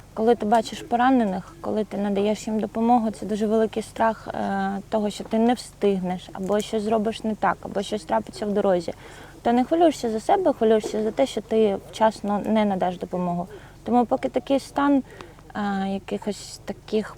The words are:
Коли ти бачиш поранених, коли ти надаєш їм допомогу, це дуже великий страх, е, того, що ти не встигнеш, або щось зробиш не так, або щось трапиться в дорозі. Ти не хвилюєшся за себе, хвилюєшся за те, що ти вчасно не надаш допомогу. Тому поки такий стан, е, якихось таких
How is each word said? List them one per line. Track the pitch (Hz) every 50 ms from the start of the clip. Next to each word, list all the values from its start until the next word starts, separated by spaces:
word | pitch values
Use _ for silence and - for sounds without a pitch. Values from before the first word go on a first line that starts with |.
| - - -
Коли | - 220 233 240
ти | 233 220
бачиш | 208 240 226 220 - 214 -
поранених, | - - 240 233 247 262 269 247 226 196 185 185 - - - -
коли | - 208 208 220 214
ти | - -
надаєш | 196 202 208 202 196 202 214 214 - -
їм | 220 214 220
допомогу, | 214 208 - 226 226 233 247 240 220 226
це | - - 208
дуже | 185 214 202 220
великий | 208 220 220 220 208 - 220
страх, | - - - - 226 226 220 - - -
е, | - - 208 202 196 196 190 196 196 196 - -
того, | - 220 208 208
що | - - 196
ти | - 220 220
не | 226 240 247
встигнеш, | - - - - - 208 202 196 185 180 180 180 180 - -
або | - - 190 180 202 214
щось | 208 - 220 220
зробиш | 202 214 226 220 208 226 214 - -
не | 220 208
так, | - 196 180 180 -
або | - - - 196
щось | 196 - 208 208 -
трапиться | - 220 226 202 - - - 220
в | 208
дорозі. | 196 208 202 196 180 175 170 - - - - - - - - - - -
Ти | - 240
не | 240 247 254
хвилюєшся | - 330 330 349 311 269 - - 233
за | 214 220
себе, | - - 392 392 370 302
хвилюєшся | - - 226 220 226 220 - - - 214
за | 214 220
те, | - - 269
що | 254 - 220
ти | - - 226 220 220 202 196 - - -
вчасно | - - 220 220 214 - - 202 208 196 -
не | - 220 220 214
надаш | 202 190 185 180 185 180 175
допомогу. | 190 180 - 180 180 175 175 175 180 190 208 185 - - - - -
Тому | 214 233 247 240
поки | - 262 254 - 262
такий | - 254 - - 277 262
стан, | - - - 285 285 285 285 269 - - - - - - - - - - -
е, | 214 208 202 196 196 196 196
якихось | 196 190 - - 208 196 - 214 196 - - - - - -
таких | - 196 - - - 214 220 202 - -